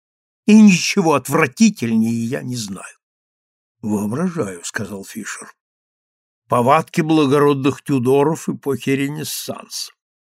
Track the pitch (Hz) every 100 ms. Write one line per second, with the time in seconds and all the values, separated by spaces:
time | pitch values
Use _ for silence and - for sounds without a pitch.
0 | _ _ _ _ - 214 208 175 - -
1 | 160 143 - 147 156 - 220 208 113 113
2 | 113 117 113 143 127 123 104 92 - -
3 | _ _ _ _ _ _ _ _ 107 104
4 | 104 131 185 165 104 87 - - 98 101
5 | 98 110 101 - - _ _ _ _ _
6 | _ _ _ _ _ 123 123 156 - -
7 | 156 156 139 143 143 143 135 131 - 139
8 | 123 139 147 160 - 127 139 131 - 135
9 | 139 151 135 - - - - - - _
10 | _ _ _